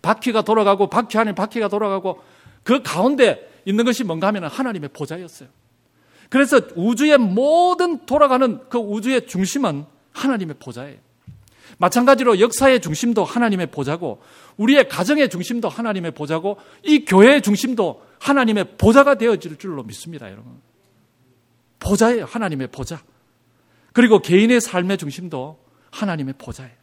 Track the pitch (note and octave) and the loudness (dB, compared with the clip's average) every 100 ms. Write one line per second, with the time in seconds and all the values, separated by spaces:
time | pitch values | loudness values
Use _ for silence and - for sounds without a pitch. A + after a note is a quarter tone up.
0 | - A3 B3 A3 G#3 A3 G3+ G3 G3+ A3+ | -2 -2 -2 -2 0 2 2 2 0 -2
1 | A3+ G#3+ A3 F#3+ G#3+ A#3+ G#3 G3+ G#3 G3 | -2 -2 -2 -4 -6 -4 -4 -4 -4 -4
2 | F#3 - _ _ - _ - F3 - E3 | -6 -10 _ _ -20 _ -2 -2 -2 0
3 | A#3 C#4 A3+ - - _ F#3+ G3+ A#3+ A#3 | 0 4 2 2 -10 _ -4 -2 0 -2
4 | G#3+ E3 F#3+ G#3 D#3+ - C4 G#3 C#3+ - | -4 -2 -2 -4 -8 -6 -6 -6 -12 -12
5 | C#3+ E3 F3 - C3 _ _ _ _ _ | -12 -12 -16 -20 -20 _ _ _ _ _
6 | _ _ _ C4 C#4 C4+ - F3 G3+ A#3 | _ _ _ 0 4 2 0 -4 -2 0
7 | D4+ C#4+ G#3+ G3 C#4 E4 F4+ F4+ F4+ D4 | 4 4 4 0 2 4 2 2 0 -2
8 | - C#4+ C#4+ B3+ C4 F#3+ - B3 G#3 G#3 | -2 2 4 4 0 -2 -6 -6 -4 -4
9 | A3+ C4 - F3+ F#3+ C#4+ A#3 C#3+ D3+ _ | -2 -2 -2 -4 -4 -2 -4 -4 -10 _
10 | _ - C4+ A#3 E3+ C#3+ - A#2 C#3+ B2+ | _ -6 -4 -2 -6 -12 -16 -16 -16 -20
11 | _ _ - - _ _ - - F#3 A#3+ | _ _ -20 -20 _ _ -20 0 0 4
12 | B3 B3+ B3 G3 A#3 - C4+ B3+ E3 D3+ | 4 4 4 4 2 4 4 4 0 -4
13 | A#3+ A3 F3 A#3+ A#3 F#3+ D#3+ - C3+ E3 | -2 -2 -2 -2 0 -2 -4 -6 -6 -6
14 | D#3+ - _ - - - A3+ C#4+ C4+ - | -8 -12 _ -20 -20 -4 4 4 4 -2
15 | F#3 D4+ B3 F3 F3+ A#3+ E3+ - A#3 F#3+ | -2 0 0 -2 -8 -6 -6 -6 -6 -6
16 | E3+ - D3 D#3+ F#3+ G3+ - _ - D4+ | -8 -10 -6 -4 -6 -10 -18 _ 0 0
17 | - F#3+ A3+ C#4+ G3+ G#3 C4 A3+ F3 - | 4 6 8 6 2 -2 -2 -2 -4 -6
18 | _ _ - C#4 A#3 G#3+ F3+ - - B3 | _ _ 0 0 2 0 -4 2 6 6
19 | C#4 C4+ A#3 F#3+ E3+ D3+ F#3+ D3 A2+ - | 6 2 0 -2 -4 -14 -10 -10 -12 -16
20 | E3 D#3 G#2+ G2+ B2 B2 _ _ _ _ | -16 -16 -18 -20 -20 -20 _ _ _ _
21 | _ _ _ _ _ _ _ _ - G3+ | _ _ _ _ _ _ _ _ -2 2
22 | A3 A#3+ D3+ A#3 G3+ C#3+ B2+ - B2+ D#3+ | 2 0 -6 -6 -6 -6 -8 -10 -12 -14
23 | _ _ _ _ _ _ _ _ _ - | _ _ _ _ _ _ _ _ _ 2
24 | A#3+ G#3+ - F3+ A3+ B3 - F3+ F#3 G3 | 4 4 4 2 4 2 0 -4 -4 -6
25 | D3 C#3 F3+ D3 C#3 D#3+ _ _ _ - | -8 -12 -12 -12 -12 -16 _ _ _ -10
26 | G#3 E3 C3+ C3+ - - B2+ A#2 | -8 -6 -8 -12 -16 -16 -18 _